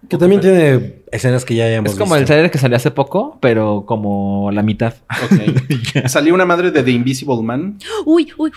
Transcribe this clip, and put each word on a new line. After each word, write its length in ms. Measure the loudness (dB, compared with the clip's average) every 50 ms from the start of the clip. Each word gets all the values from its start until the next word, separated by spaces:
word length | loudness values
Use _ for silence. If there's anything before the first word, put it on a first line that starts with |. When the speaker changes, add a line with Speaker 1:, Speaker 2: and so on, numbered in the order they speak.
| -10
Speaker 1:
Que 100 | -4 -2
también 220 | 2 4 4 4 4
tiene 640 | 4 4 4 4 4 4 4 2 0 -4 -12 -18 _ -10
escenas 320 | -8 -4 -2 0 0 0 -2
que 120 | -2 -2
ya 120 | 0 0 0 0
hemos 200 | 0 -2 -2 -2
Speaker 2:
Es 40 |
como 180 | -2 0 2 2
el 60 | 2
Speaker 1:
visto. 120 | 4 4 4
Speaker 2:
trailer 180 | 4 4 2
que 80 | 0 0
salió 180 | 0 2 2
hace 140 | 2 0 0
poco, 460 | -2 -2 -2 -2 -2 -4 -4 -4 -4 -2
pero 440 | 0 2 2 2 2 0 -2 -2 -4
como 640 | -4 -4 -4 -2 -4 -4 -4 -4 -4 -2 -2 -2 -2
la 100 | -2 0
mitad. 320 | 0 -2 0 -2 -2 -4 -4 -8 _ -10 -8 -4 0
Speaker 3:
Ok. 840 | 2 2 2 2 0 -2 -2 -2 -4 -4 -6 -4 -4 -4 -2 -2
Speaker 2:
<laughs> 20 |
Speaker 3:
Salió 260 | -2 0 0 2 2 2
una 100 | 2 2
madre 240 | 2 0 0 0 0
de 120 | 0 0 0
The 80 | 0
Invisible 500 | 0 0 0 -2 -4 -4 -4 -4 -4 -2
Man. 360 | -2 -4 -4 -6 -6 -8 -10 -12 -12 -10 -8 -4 0
Speaker 4:
Uy, 240 | 0 2 2 0 -2 -6
uy, 140 | -6 -6 -6 -8